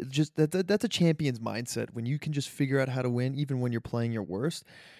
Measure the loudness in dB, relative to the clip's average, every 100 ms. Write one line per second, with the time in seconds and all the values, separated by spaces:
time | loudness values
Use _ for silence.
0 | -4 0 0 2 2 2 2 2 2 4
1 | 4 4 2 0 -2 -4 -4 -4 -4 -4
2 | -2 -2 -2 -4 -4 -2 0 2 2 0
3 | 0 0 0 -2 -2 0 0 -2 -2 -2
4 | 0 -2 -4 -2 -2 -4 -12 -20 -20